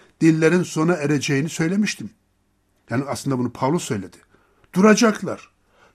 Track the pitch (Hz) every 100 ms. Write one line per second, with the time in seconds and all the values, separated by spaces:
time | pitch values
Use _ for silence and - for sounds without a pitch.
0 | _ - 165 160 160 180 170 156 160 175
1 | 143 147 135 139 147 - 165 196 202 -
2 | - _ _ _ _ _ _ _ - 120
3 | 139 120 139 127 123 - 131 170 - 110
4 | 92 - _ _ _ _ _ 180 214 208
5 | 233 208 156 104 - _ _ _ _